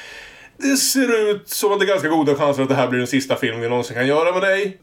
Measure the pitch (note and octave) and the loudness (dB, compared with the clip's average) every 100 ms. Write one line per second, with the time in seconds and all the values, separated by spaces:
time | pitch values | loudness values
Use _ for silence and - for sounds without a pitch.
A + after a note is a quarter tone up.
0 | - - - - - - C#4 C4+ - C4 | -18 -20 -20 -20 -20 -6 -2 0 0 0
1 | B3 A3+ G#3 G3+ - - G#3 G3+ F#3+ F#3+ | 2 2 2 -2 -4 -2 0 2 2 2
2 | D3+ D#3+ D3 C#3+ D3 C#3 C3 C#3 B2 B2 | 2 2 2 2 2 0 0 2 0 0
3 | B2 C3+ C3 B2 A#2+ A2+ A#2 B2 A#2 A#2 | 0 -2 -2 -2 -2 -4 -2 -2 -2 -2
4 | C3 D3+ E3+ F3+ G3 F#3+ G3+ - | 0 2 2 0 0 0 -2 -6